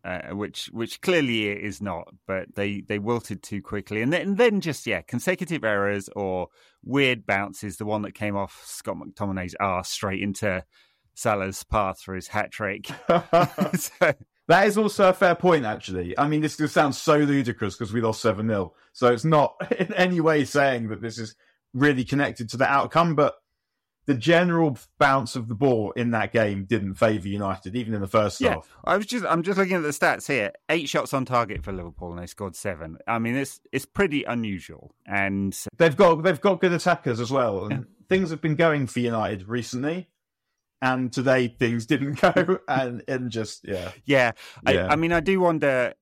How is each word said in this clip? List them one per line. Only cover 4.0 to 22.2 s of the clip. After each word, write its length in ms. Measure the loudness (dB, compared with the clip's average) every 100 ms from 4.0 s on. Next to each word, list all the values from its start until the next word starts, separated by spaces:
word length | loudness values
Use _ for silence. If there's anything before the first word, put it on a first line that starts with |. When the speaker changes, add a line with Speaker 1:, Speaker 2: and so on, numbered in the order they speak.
Speaker 1:
And 100 | 0
then, 80 | 0
and 160 | -2 2
then 240 | 2 2
just, 240 | -2 -6
yeah, 160 | -4 -4
consecutive 640 | -4 -4 -2 -2 -2 -2
errors 460 | 0 2 0 -2 -6
or 320 | -6 -4 -4 -6 _ _ _
weird 420 | -2 2 2 0
bounces, 520 | -2 -4 -4 -10 -12 -8
the 80 |
one 180 | -4 -4
that 100 | -4
came 220 | -6 -4
off 260 | -4 -6 -10
Scott 320 | -16 -12 -10 -10
McTominay's 580 | -12 -8 -6 -4 -8 -4
arse 300 | -2 -2 -4
straight 320 | -6 -4 -4
into 420 | -4 -2 -2 -2 -6 _ _ _ _
Salah's 480 | -4 -2 0 -2 -8
path 380 | -2 0 0 -4
for 120 | -10
his 140 | -10 -6
hat-trick. 600 | -4 -4 -6 -6 -6 -12 -8
<laughs> 20 | 0
Speaker 2:
<laughs> 680 | 0 4 2 2 0 -2 -2
Speaker 1:
So, 360 | -6 0 0 0 -10 _ 2
Speaker 2:
That 200 | 4 6
is 100 | 2
also 320 | 0 4 4
a 40 |
fair 200 | 6 4
point, 300 | 4 4 4
actually. 520 | 2 -6 -6 -6 -4 -2
I 80 | 0
mean, 140 | 2
this 160 | -2 -2
just 160 | 0
sounds 260 | 2 2 0
so 160 | 2 4
ludicrous 580 | 4 2 0 -2 -6
'cause 160 | -4 -4
we 100 | 0
lost 200 | 0 2
seven 260 | 0 2 0
nil. 280 | 0 -2 _ _
So 140 | 2 4
it's 140 | 4
not 300 | 4 4 4 -2 -6
<laughs> 80 | -2
in 120 | -2
any 260 | 0 2 2
way 240 | 2 2
saying 440 | 2 2 2 0 -4
that 120 | -6
this 160 | -8 -10
is 180 | -12 -14 _ _ _
really 300 | 2 4 4
connected 440 | 0 0